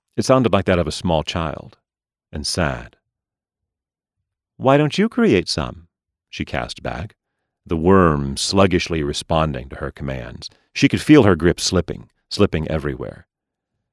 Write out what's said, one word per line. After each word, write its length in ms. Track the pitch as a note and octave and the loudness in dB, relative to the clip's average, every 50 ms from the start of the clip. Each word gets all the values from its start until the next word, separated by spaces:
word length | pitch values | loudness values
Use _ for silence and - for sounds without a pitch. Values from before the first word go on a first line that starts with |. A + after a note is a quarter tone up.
| _ _ _ | _ _ _
It 80 | - G#2+ | -4 0
sounded 280 | - C3 C3 C3 A#2 | 2 4 4 4 2
like 120 | F2 G2 F#2+ | 2 0 2
that 120 | - F#2+ F2 | 2 0 0
of 80 | E2+ | 0
a 60 | D#2 | -2
small 320 | - - - F2+ E2 D#2 D2+ | -4 -6 -2 -2 -2 -2 -2
child, 540 | - - F2+ E2 D#2 C2 - - - - _ _ _ _ _ _ _ _ _ _ _ | -4 -6 -6 -6 -6 -8 -10 -14 -18 -20 _ _ _ _ _ _ _ _ _ _ _
and 160 | - E2 C#2 | -12 -10 -8
sad. 500 | - - F#2+ E2+ D2 C2 A#1 A#1 A#1 _ _ _ _ _ _ _ _ _ _ _ _ _ _ _ _ _ _ _ _ _ _ _ _ _ _ _ _ _ _ _ _ _ | -6 -4 -2 -2 -2 -4 -6 -12 -18 _ _ _ _ _ _ _ _ _ _ _ _ _ _ _ _ _ _ _ _ _ _ _ _ _ _ _ _ _ _ _ _ _
"Why 200 | - A2 B2+ C3+ | -4 0 2 4
don't 200 | D3 D3+ D3 - | 4 2 0 0
you 120 | - G3+ A3+ | 0 -2 -2
create 400 | - - A#3 G3+ B2 F#2 E2 - | 0 0 2 2 2 2 0 -2
some?" 400 | - E2+ C#2+ A#1+ - D#2+ - _ _ _ _ _ _ _ _ _ | -4 -6 -6 -8 -8 -14 -20 _ _ _ _ _ _ _ _ _
she 140 | - - E2 | -12 -12 -10
cast 380 | - - C#2 A#1 A#1 - - | -8 -6 -8 -8 -8 -10 -12
back, 340 | - B1 A#1+ - - G#2+ _ _ _ _ _ _ _ _ _ _ _ | -12 -10 -10 -10 -12 -14 _ _ _ _ _ _ _ _ _ _ _
the 100 | - F2 | -6 -4
worm 600 | E2 D#2 F2+ G2 F#2+ F2+ E2 D2+ C#2+ C#2 C#2 C#2 | 0 2 4 4 6 6 4 2 0 -2 -6 -6
sluggishly 680 | - - - - G2 G2 G2 F2 E2+ - - E2+ D#2+ | -6 -6 -2 2 2 2 4 2 0 -2 -4 -6 -6
responding 680 | D2 C#2+ D2 - - - E2+ D#2+ D#2 D#2 C#2 B1+ B1+ C2+ | -4 -6 -6 -8 -6 -2 -2 0 0 -2 -4 -8 -12 -14
to 80 | - | -14
her 140 | - D2 C2+ | -12 -12 -12
commands. 580 | - - C#2+ C#2 C2+ B1+ A#1 A#1 A#1+ - - - _ _ _ _ | -12 -10 -10 -10 -10 -10 -12 -14 -16 -18 -20 -20 _ _ _ _
She 160 | - - - C#3 | -4 0 0 0
could 120 | - F#2+ | 0 2
feel 240 | - - D3+ D3 A2+ | 4 6 8 8 8
her 100 | G2+ F2+ | 6 6
grip 240 | D#2+ E2 F2 D#2 - | 4 4 2 2 0
slipping, 520 | - - F#2+ F2+ E2+ - - - - - _ _ _ - | -2 -2 -2 -2 -2 -2 -6 -14 -16 -20 _ _ _ -6
slipping 400 | - - G2+ F#2 - D#2+ D#2 - | -2 0 0 2 0 -2 -4 -4
everywhere. 580 | - D#2+ C#2 C#2+ C2 - - G1+ G1+ - - _ _ _ _ _ _ _ _ _ _ _ _ _ | -4 -4 -4 -6 -8 -8 -10 -14 -14 -16 -20 _ _ _ _ _ _ _ _ _ _ _ _ _